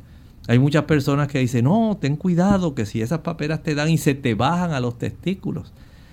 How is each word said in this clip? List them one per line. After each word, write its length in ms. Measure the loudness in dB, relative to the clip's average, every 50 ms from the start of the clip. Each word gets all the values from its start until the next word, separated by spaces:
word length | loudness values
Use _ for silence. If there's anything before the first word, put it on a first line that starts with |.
| -16 -20 -20 -20 -20 -20 -20 -12 -2 0
Hay 100 | 2 4
muchas 280 | 4 4 2 2 2
personas 420 | 2 0 0 2 0 0 0 0 0
que 100 | 0 0
dicen, 280 | 0 0 2 2 2
"No, 340 | 4 4 2 2 0 0 -2
ten 140 | -2 -2 -2
cuidado, 580 | -2 0 0 2 4 4 4 4 4 2 0 -2
que 140 | -4 -4 -4
si 160 | -4 -4 -2
esas 160 | -2 -2 -4
paperas 420 | -4 -6 -6 -4 -4 -4 -4 -4
te 140 | -4 -4 -2
dan 160 | 0 2 2
y 80 | 2 2
se 160 | 2 2 0
te 180 | 0 0 0 0
bajan 380 | 2 2 0 0 0 0 -2
a 80 | -2 -2
los 180 | -2 -4 -4 -4
testículos". 760 | -6 -8 -8 -6 -6 -6 -6 -6 -6 -6 -6 -6 -8 -10 -16 -20 -20 -20 -20 -20 -20 -20